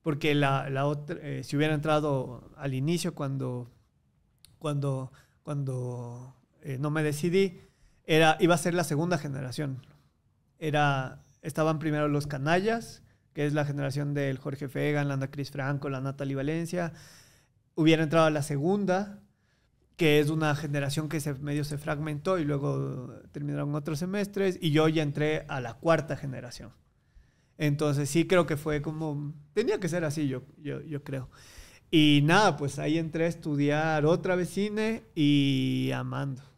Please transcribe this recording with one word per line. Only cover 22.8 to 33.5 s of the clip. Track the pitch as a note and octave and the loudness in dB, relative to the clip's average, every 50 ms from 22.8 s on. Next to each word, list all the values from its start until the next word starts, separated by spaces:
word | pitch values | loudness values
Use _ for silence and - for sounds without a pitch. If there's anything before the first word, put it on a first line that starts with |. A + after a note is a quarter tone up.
| C#3 C3+ C3+ C#3 B2 B2+ A2+ G#2+ - - | -2 -4 -6 -8 -10 -12 -14 -18 -20 -16
terminaron | - D3 D3 C#3+ D3 D3 D3 D3 C#3+ | -12 -8 -6 -4 -4 -2 -2 -2 -4
otros | D3+ D3 D#3+ D#3 C#3+ | -4 -4 -4 -4 -4
semestres, | E3+ F3+ F#3+ G#3 G3+ G3+ G3+ G3 G3 F#3+ F3+ F3+ | -4 -4 -2 -4 -4 -4 -2 -2 0 0 -2 0
y | - E3+ C#3+ | 0 2 4
yo | D#3 D#3 D#3+ | 4 4 4
ya | D#3+ D#3+ D#3 | 2 2 0
entré | D3 C#3+ D3 D3+ D3+ D#3 D3+ - - | 0 -2 -2 0 0 0 -2 -4 -6
a | - C3+ | -8 -6
la | B2 A#2 A2+ | -6 -8 -10
cuarta | - - E3 E3 D#3 D3 D3+ D3 | -4 2 2 2 2 2 -4 -8
generación. | - - C#3+ B2+ A#2+ A#2 B2 - - B2 A2 - _ _ _ _ _ _ _ _ - _ _ _ _ _ _ _ - | -8 -6 -10 -10 -10 -12 -14 -16 -16 -18 -18 -20 _ _ _ _ _ _ _ _ -20 _ _ _ _ _ _ _ -2
Entonces | D#3 D3 D3 D3 - D3+ C#3 C#3 D3 C3+ | -2 0 0 0 0 0 0 0 -2 0
sí | C#3+ E3+ D#3+ | 2 0 2
creo | D3 F#3+ F3+ E3+ | 4 4 4 4
que | - E3 | 2 -2
fue | C#3+ D3+ D#3 D3+ D3 D3 | -4 -2 -4 -4 -4 -4
como, | D#3+ D#3 D#3 D#3+ D#3 D3 C#3+ D3 D3 D3+ - - _ _ | -6 -6 -6 -6 -4 -4 -6 -6 -8 -10 -14 -18 _ _
tenía | G#3 A#3 C#4+ G#4+ - | -2 0 0 0 -2
que | G3 E3 | -2 -4
ser | D3+ F3+ E3 | -2 -2 -2
así, | D3+ C#3 D#3+ D3+ | -2 -2 -2 -2
yo, | C3+ B2+ B2+ B2 - - - | -2 -2 -4 -8 -14 -20 -14
yo, | D#3 C#3+ C#3 C3 | -10 -10 -10 -8
yo | - D#3+ D3+ C#3 - | -10 -10 -10 -10 -8
creo. | - C3+ C3+ B2+ - - - - - - - - - - - _ _ - | -8 -8 -8 -10 -12 -16 -20 -20 -20 -20 -20 -20 -20 -20 -20 _ _ 6
Y | D#3+ D3+ D3+ D3 D3 C#3+ | 6 8 8 8 6 6
nada, | D3+ E3+ G3 G#3+ G3 D3+ | 6 6 6 6 6 4
pues | D3 D3 C#3 - C#3+ | 2 -4 -4 -4 -4
ahí | D3 D3+ D3+ E3 | -2 0 0 0
entré | E3 D#3+ D3+ E3 E3 | -2 -2 -2 0 0
a | E3+ | 0
estudiar | E3 E3+ E3 D#3+ | -2 -4 -4 -4